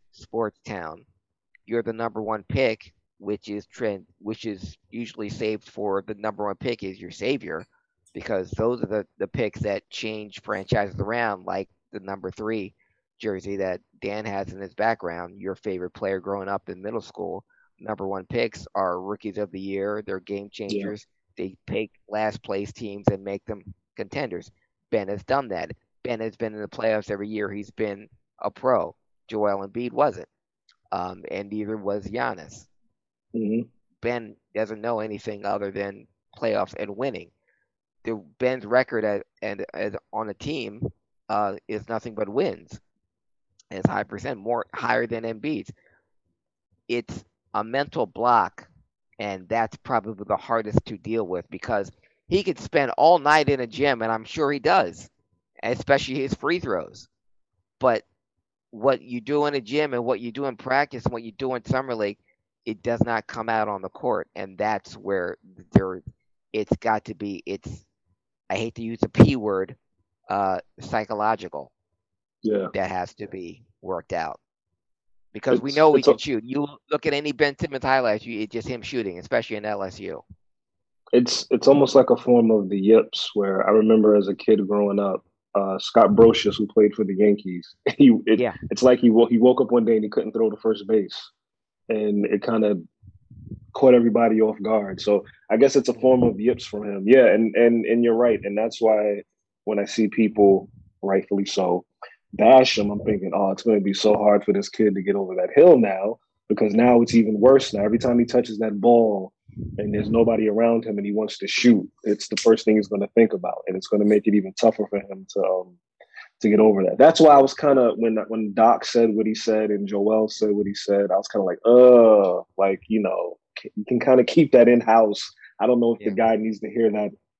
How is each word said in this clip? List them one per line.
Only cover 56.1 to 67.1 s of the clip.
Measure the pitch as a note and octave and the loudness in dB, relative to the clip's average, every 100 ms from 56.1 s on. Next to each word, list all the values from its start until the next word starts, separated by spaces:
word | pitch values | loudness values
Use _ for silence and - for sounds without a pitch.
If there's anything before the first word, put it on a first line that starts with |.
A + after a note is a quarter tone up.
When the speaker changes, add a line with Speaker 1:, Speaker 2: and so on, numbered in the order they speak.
| C3+ | -6
Speaker 1:
his | C3+ | -6
free | - C#3+ F3 | -6 -4 -6
throws. | C#3 F#2 - - - _ _ _ _ _ _ _ | -4 -6 -8 -18 -20 _ _ _ _ _ _ _
But | B2+ A2+ - _ _ _ _ _ _ | 0 0 -6 _ _ _ _ _ _
what | A2 C3 B2+ | -4 -2 -2
you | A2+ A#2+ | -6 -12
do | A2+ D3 D3 | -4 -2 -2
in | |
a | C#3+ | -4
gym | G#2+ D3 D3 | -4 -4 -4
and | B2 | -4
what | A#2+ A2 | -4 -6
you | A#2+ | -8
do | A2+ C#3 | -10 -10
in | A2 | -10
practice | B2+ C3+ D3 B2+ | -4 -2 -2 -6
and | - | -8
what | A#2 | -8
you | A#2 | -12
do | G2+ C3 | -10 -8
in | B2 | -8
summer | - C3 C3+ | -4 -6 -4
league, | A2+ G2+ G#2 _ _ _ _ | -4 -6 -6 _ _ _ _
it | - G#2+ | -12 -8
does | A#2+ A#2 | -6 -4
not | A#2 A2+ - | -2 -4 -6
come | A#2+ A2+ | -8 -4
out | A2 G#2+ | -4 -4
on | G2 | -6
the | F#2+ | -12
court, | - C3 G2 - | -8 -6 -6 -8
and | - G2 F#2 | -14 -14 -8
that's | G#2+ G#2 - G#2+ | -6 -6 -10 -12
where | G2 G2 F2 - F#2 F#2 F#2+ | -6 -4 -6 -10 _ -20 _
there, | - F#2+ F#2 - - _ _ _ | 0 0 -8 -16 -20 _ _ _
it's | A2 G2+ - | -8 -4 -4
got | A2+ G#2+ | -2 -4
to | - | -6